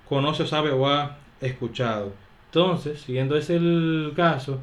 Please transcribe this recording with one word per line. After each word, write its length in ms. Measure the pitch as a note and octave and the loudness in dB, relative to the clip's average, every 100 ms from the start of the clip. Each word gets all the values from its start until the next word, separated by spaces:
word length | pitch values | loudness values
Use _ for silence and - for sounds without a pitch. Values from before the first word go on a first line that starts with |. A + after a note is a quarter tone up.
| - | -4
conoce, 400 | C#3+ C#3+ D3+ D#3 | 0 0 0 -2
sabe 240 | D#3 D3+ | 0 0
o 160 | C3 C#3 | 2 2
ha 300 | C#3+ C#3+ - - - | 2 -2 -8 -20 -8
escuchado. 720 | C3 B2+ A#2+ B2 A#2+ G#2+ G2+ G2+ - - - | -8 -6 -8 -4 -2 -2 -6 -10 -20 -20 -2
Entonces, 480 | D#3+ F#3 F3 C#3+ D3+ | 2 4 2 -4 -10
siguiendo 360 | - B2+ C3+ D3 | -6 -2 0 0
ese 200 | C#3+ E3+ | 2 2
el 560 | E3+ E3+ E3 D#3+ D3+ | 4 2 2 0 -2
caso, 440 | D3 E3+ C#3 C3 C3 | 2 2 2 -4 -8